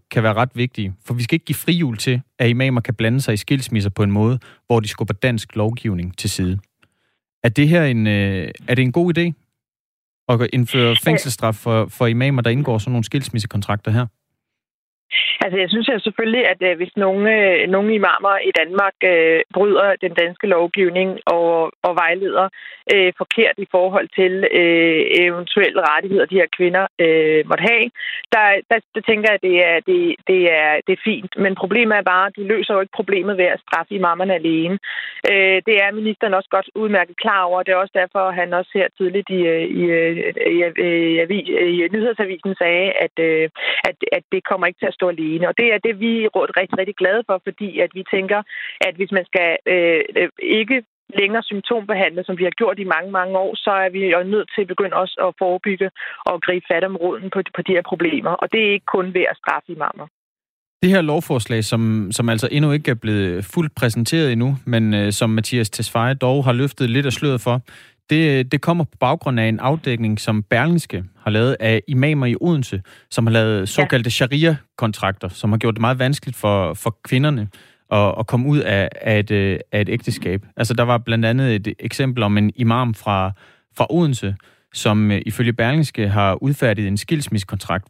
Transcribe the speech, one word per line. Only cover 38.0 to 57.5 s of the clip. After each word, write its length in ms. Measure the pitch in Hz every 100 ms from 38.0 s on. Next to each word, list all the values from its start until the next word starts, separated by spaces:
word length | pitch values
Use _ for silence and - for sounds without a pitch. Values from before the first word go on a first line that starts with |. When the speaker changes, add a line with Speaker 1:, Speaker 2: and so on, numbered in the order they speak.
Speaker 2:
derfor, 200 | 180 196 185 180
han 80 | 175 175
også 120 | 185 196
her 100 | 180 -
tidligt 300 | 180 202 196 185
i, 20 | 170
øh, 100 | 165 - -
i, 20 | 175 165
øh, 140 | 165 170 175 175 170
i, 40 | 170 170 165 175
øh, 220 | 170 165
i 20 | 165
avi-, 240 | 165 202 - - 175
i 20 | 175 170
nyhedsavisen 600 | 214 233 220 190 185 196 190
sagde, 240 | 175 175 190 -
at, 100 | 165 - 165
øh, 160 | 160 160 - - - -
at, 80 | 170 - 180
at 80 | -
det 160 | 190 -
kommer 160 | 190 175
ikke 160 | -
til 100 | 190
at 60 | -
stå 80 | 180 165
alene. 320 | 156 160 170
Og 40 | 202
det 80 | 233
er 40 | 208 226
det, 80 | 196
vi 60 | 233 226
i 60 | 214
Rådet 160 | 190 147
er 80 | 175
rigtig, 180 | 190 -
rigtig 180 | 190 -
glade 200 | 185 214 226
for, 80 | 185 196
fordi 220 | - 202 170
at 60 | 175 185
vi 40 | 185
tænker, 260 | 196 190 208 208 - - - 185
at 60 | 170
hvis 140 | 196 196
man 80 | 175
skal, 180 | 185 170 - -
øh, 280 | 180 170 160 - -
øh, 100 | 175 - - 214
ikke 160 | 220 262 - _ - 196
længere 220 | 196 226 -
symptombehandle, 720 | 202 - 233 202 196 170 175
som 140 | 185 175
vi 60 | 180
har 60 | -
gjort 180 | 233 202
i 120 | 185
mange, 160 | 160 190 190
mange 160 | 185 185
år, 80 | 190 -
så 60 | 214 196
er 60 | 190 190
vi 40 | 190
jo 40 | 170 185
nødt 140 | 208 -
til 80 | -
at 100 | 185
begynde 240 | 185 196 175
også 140 | 190 - 185
at 80 | -
forebygge 460 | 185 185 214 185 190 - - - -
og 120 | 175 180
gribe 200 | 180 -
fat 120 | 170
om 120 | 190 185
roden 320 | 175 120 190
på, 40 | 196 185